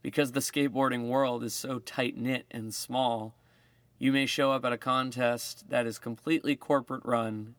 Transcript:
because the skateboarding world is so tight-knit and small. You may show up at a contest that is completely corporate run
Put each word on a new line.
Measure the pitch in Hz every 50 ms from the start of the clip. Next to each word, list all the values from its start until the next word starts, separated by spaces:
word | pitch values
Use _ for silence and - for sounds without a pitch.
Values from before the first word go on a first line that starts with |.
because | - 139 - 151 147 127
the | 120 139
skateboarding | - - - 147 143 139 - 131 135 131 123 120 117
world | 120 123 135 135 127 120 120 117
is | 113 -
so | - - 131 131
tight-knit | 123 - - - - 127 123 - - 120 127 131 123 - _
and | - 117 110 110 107
small. | - - - 123 131 131 120 117 110 110 113 - _ _ _ _ _ _ _ _ _ _ _ _ _
You | 127 135
may | 135 139 135
show | 131 - - 139 135
up | 135 131 127
at | 123 120
a | 113
contest | - 131 127 131 131 127 120 123 127 120 120 117 - - - - - -
that | - 123 120
is | 113 110 -
completely | - 117 117 - - 156 165 156 - 147 139
corporate | - - - 147 135 120 - 131 127 -
run | 120 120 117 113 110 107 107 107 110 117